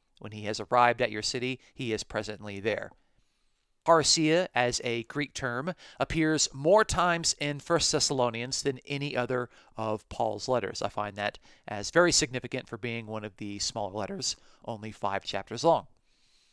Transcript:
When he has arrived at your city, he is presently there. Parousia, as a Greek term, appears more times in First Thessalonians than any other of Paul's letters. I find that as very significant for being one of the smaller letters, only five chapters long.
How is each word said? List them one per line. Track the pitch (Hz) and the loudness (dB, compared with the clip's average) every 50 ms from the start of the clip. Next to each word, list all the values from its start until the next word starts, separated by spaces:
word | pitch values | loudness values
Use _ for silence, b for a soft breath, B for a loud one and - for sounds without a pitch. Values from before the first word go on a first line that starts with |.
| _ _ _ _ | _ _ _ _
When | - 107 | -14 -14
he | 107 107 104 | -12 -8 -6
has | 104 110 107 | -6 -6 -6
arrived | 107 - 123 123 123 123 120 117 | -2 2 4 6 6 6 4 4
at | 123 113 | 0 0
your | 107 107 | 0 -2
city, | 107 - - 127 120 127 131 120 b b b | -4 -4 -4 -4 -4 -4 -6 -8 b b b
he | - 131 117 | -8 -4 -4
is | 107 104 - | -4 -4 -4
presently | - - 107 107 - 107 - 104 104 98 98 | -6 -6 -6 -6 -6 -8 -10 -10 -12 -8 -4
there. | 95 110 104 - - - - _ _ _ _ _ _ _ _ _ _ _ _ _ _ _ _ _ - | -2 -2 -2 -2 -4 -8 -12 _ _ _ _ _ _ _ _ _ _ _ _ _ _ _ _ _ 4
Parousia, | - 170 160 143 - - 170 160 151 156 175 185 - - | 6 6 6 6 4 4 4 4 4 4 4 2 2 0
as | 123 123 123 120 - - | 2 2 2 0 -2 -2
a | 123 117 117 110 | -2 -4 -4 -6
Greek | - - 151 147 135 | -6 -6 -6 -6 -6
term, | - - 139 127 120 123 143 175 170 B B B B B | -6 -6 -6 -4 -4 -4 -6 -6 -8 B B B B B
appears | 139 - - 160 156 156 156 147 - - | -4 -2 0 2 4 4 4 4 2 0
more | - 135 139 160 190 214 220 | -2 0 4 6 6 6 6
times | - - 185 175 180 170 170 165 - - - | 4 2 2 2 2 2 2 0 -2 -2 -2
in | 147 147 143 143 | -2 -4 -4 -4
First | - - 170 160 - - | -2 0 2 2 2 2
Thessalonians | - 147 - - 147 131 123 120 110 113 120 127 135 - | 2 2 2 2 2 2 2 2 0 -2 -6 -4 -4 -4
than | - 143 131 127 - | -2 -2 -4 -4 -6
any | - 143 139 143 143 127 | -8 -6 -4 -4 -2 -2
other | 123 123 120 131 123 123 b b b b b _ | -2 0 0 0 -2 -2 b b b b b _
of | - 110 110 110 110 - - | -4 -2 -2 -2 -4 -6 -8
Paul's | - - 120 110 104 107 - - | -4 -2 -2 -2 -2 -2 0 0
letters. | 127 120 - - - - | 0 2 0 -2 -4 -4
I | - 101 | -4 -4
find | - - 104 104 101 | -2 -4 -6 -6 -4
that | 101 101 104 - b b b b b b | -4 -4 -4 -4 b b b b b b
as | - 107 104 104 - | -10 -8 -8 -6 2
very | - 165 175 175 | 4 4 6 6
significant | 151 - 160 131 123 127 - 123 - 131 - - | 4 2 2 0 -2 -6 -6 -6 -8 -10 -10 -10
for | - | -10
being | 107 - 120 117 117 113 | -8 -8 -6 -6 -8 -8
one | 107 110 107 104 | -8 -8 -8 -8
of | 107 101 - | -10 -10 -10
the | 110 101 101 98 | -10 -8 -6 -6
smaller | - - - 113 104 95 95 | -6 -6 -4 -4 -6 -4 -4
letters, | 104 101 92 202 190 131 - - b b b b b - | -4 -6 -4 -6 -6 -6 -6 -6 b b b b b -12
only | - 117 104 107 110 | -10 -10 -10 -10 -12
five | 104 - - 101 98 98 - | -8 -4 -4 -2 -2 -2 -4
chapters | - - 98 98 - - - 139 | -4 -6 -6 -6 -8 -6 2 4
long. | 165 165 120 - - _ _ _ _ _ _ _ _ _ _ _ _ | 4 4 4 2 -6 _ _ _ _ _ _ _ _ _ _ _ _